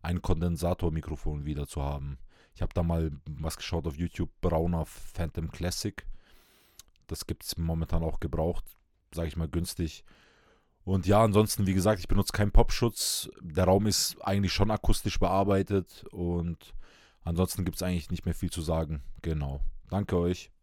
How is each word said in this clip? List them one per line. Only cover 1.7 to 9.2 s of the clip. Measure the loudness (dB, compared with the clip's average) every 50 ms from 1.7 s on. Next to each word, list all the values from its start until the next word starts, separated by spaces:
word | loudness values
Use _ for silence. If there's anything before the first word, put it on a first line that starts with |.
| -4 -4
haben. | -4 -4 -4 -6 -8 -8 -10 -12 -14 -20 _ _ -20 _ _
Ich | -6
hab | -6 -4 -2
da | 0 0
mal | 2 2 2 0 -2 -4 -6 -10
was | -12 -8 -6 -6 -6 -6 -6
geschaut | -8 -4 -4 -2 -2 -4
auf | -4 -4
YouTube, | -4 -4 -2 -4 -6 -6 -4 _
Brauner | -2 0 2 2 2 2 0 0 -2
Phantom | -4 -8 -14 -14 -12 -6 -4 -4 -4 -4 -6 -6 -6
Classic. | -6 -4 -4 -4 -4 -4 -6 -6 -8 -8 -10 -10 -12 -12 _ _ -20 -20 _ _ _ _ _ _ _ _ -20 _ _ _ _ -12
Das | -10 -10 -6
gibt's | -8 -8 -8 -8 -10 -6 -4
momentan | -2 -2 0 -2 -2 0 0 0 0
auch | 0 -2 -2
gebraucht, | -4 -2 -2 0 0 0 0 -2 -4 -6 -18 _ _ _ _ _ _ _ -8
sag | -6